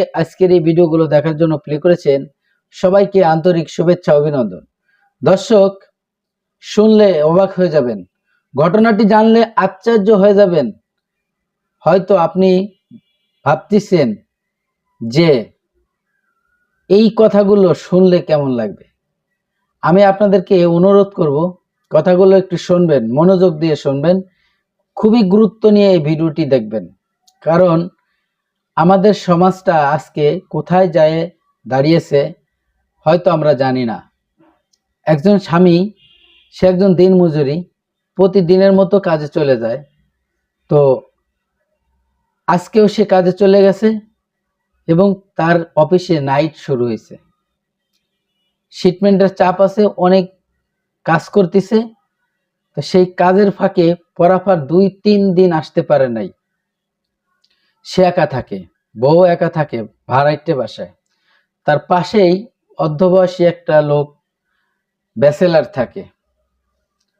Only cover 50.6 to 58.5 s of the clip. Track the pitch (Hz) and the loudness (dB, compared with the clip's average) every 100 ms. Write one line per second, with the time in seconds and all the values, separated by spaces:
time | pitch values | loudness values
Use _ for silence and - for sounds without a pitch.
50.6 | _ _ _ _ - 160 - 208 175 196 | _ _ _ _ -4 -4 -2 -2 0 -2
51.6 | 185 220 226 _ _ _ _ _ _ _ | 0 -2 -4 _ _ _ _ _ _ _
52.6 | _ - 143 185 180 180 180 190 202 190 | _ -14 -4 0 0 0 0 2 0 -2
53.6 | 190 190 170 170 _ - 175 185 190 175 | -4 0 -2 -2 _ -2 0 0 0 -4
54.6 | 131 170 196 190 208 208 196 175 185 160 | 0 0 0 -2 -2 0 0 2 0 0
55.6 | 143 - 160 147 131 113 92 _ _ _ | -6 -8 -2 -2 -2 -4 -10 _ _ _
56.6 | _ _ _ _ _ _ _ _ _ _ | _ _ _ _ _ _ _ _ _ _
57.6 | _ _ - - 180 180 147 135 - | _ _ -10 0 0 0 -4 -6 -12